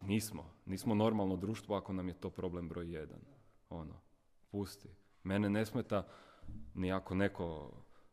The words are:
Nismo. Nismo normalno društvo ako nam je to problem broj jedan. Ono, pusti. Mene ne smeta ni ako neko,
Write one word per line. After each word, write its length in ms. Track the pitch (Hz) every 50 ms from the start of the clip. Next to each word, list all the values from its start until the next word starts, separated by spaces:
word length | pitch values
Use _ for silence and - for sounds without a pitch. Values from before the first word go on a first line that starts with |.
Nismo. 520 | - 95 101 110 107 - - 78 73 82 - - -
Nismo 300 | - 95 95 - 120 110
normalno 400 | 104 110 113 110 110 98 95 95
društvo 400 | 90 95 101 113 - - - 104
ako 180 | 98 - - 95
nam 140 | 92 90 90
je 60 | 85
to 160 | - - 92
problem 400 | - - 90 90 87 87 87 80
broj 240 | 82 87 85 85 82
jedan. 260 | 78 78 76 - - - - - - - - - - _ -
Ono, 320 | 85 82 80 78 - - - - _ _ _ _ _ - - -
pusti. 380 | - 101 101 - - - - - - - - - - - -
Mene 260 | 92 95 101 104 101
ne 160 | 101 107 110
smeta 420 | 110 - 127 110 - 110 98 90 - - - - - - - - - - - - - -
ni 180 | - 92 90
ako 240 | 95 95 - - 95
neko, 560 | 92 101 98 98 - 90 85 80 76 73 62 - - - - - - - -